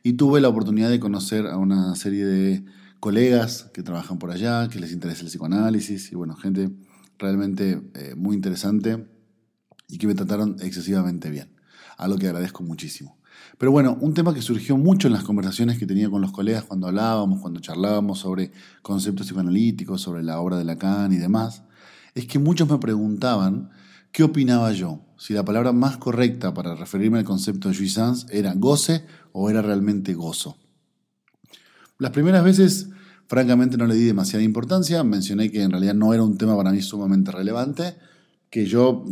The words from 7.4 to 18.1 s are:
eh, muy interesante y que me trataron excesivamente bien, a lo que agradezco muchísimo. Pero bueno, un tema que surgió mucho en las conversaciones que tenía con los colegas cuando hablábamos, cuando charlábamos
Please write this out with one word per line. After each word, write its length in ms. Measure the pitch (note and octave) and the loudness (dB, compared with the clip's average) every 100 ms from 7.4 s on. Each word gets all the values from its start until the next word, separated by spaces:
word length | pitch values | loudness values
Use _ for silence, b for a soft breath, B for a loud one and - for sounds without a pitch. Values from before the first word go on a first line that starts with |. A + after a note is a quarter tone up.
| G2 F#2+ G2 E2+ - | -2 -2 -2 -2 -6
eh, 200 | - C#2 C2 | -16 -16 -8
muy 180 | F#2+ | -4
interesante 720 | G#2 F#2+ F2+ G2 G#2+ A2+ A2+ - _ _ _ _ _ _ _ _ | -2 -2 -4 -2 -2 -2 -4 -8 _ _ _ _ _ _ _ _
y 100 | F2 | -4
que 80 | G#2 | -2
me 80 | |
trataron 420 | F#2+ F#2+ G#2 G#2+ F#2 | -2 -2 -2 -2 -4
excesivamente 680 | F2+ F2+ E2+ G2 F2+ F2 D#2 | -8 -8 -2 -2 0 -4 -8
bien, 180 | D2 - _ B B B - | -10 -12 _ B B B -8
a 120 | F2 | -4
lo 80 | G2 | -2
que 100 | F#2+ | -2
agradezco 360 | E2+ F#2 - | -4 -6 -8
muchísimo. 560 | F2 E2 D2+ - C#2+ _ B B B _ | -12 -10 -12 -14 -18 _ B B B _
Pero 120 | B2+ | 4
bueno, 260 | C#3+ C3 B2 | 4 4 2
un 140 | D3 | 0
tema 200 | D#3 E3+ | 2 0
que 80 | D3 | 0
surgió 340 | A2+ A2+ - C3+ | -2 -2 0 2
mucho 320 | D#3+ F#3+ D3+ | 4 4 4
en 60 | |
las 100 | G#2+ | 2
conversaciones 540 | - G#2 F#2+ F#2+ A#2 A#2 | 0 -2 -2 0 0 0
que 80 | G2 | 0
tenía 240 | G2 G#2+ | 0 0
con 100 | G2+ | 0
los 120 | G2 | -2
colegas 320 | - G2+ A2 | -2 -2 -2
cuando 240 | G#2 G2 F2+ | -4 -6 -4
hablábamos, 520 | G2 A2+ A2 G2+ F#2+ | -2 0 0 0 -2
cuando 200 | F#2 E2 | -4 -10
charlábamos 580 | - E2 G2+ G#2 G2+ | -10 -4 0 0 0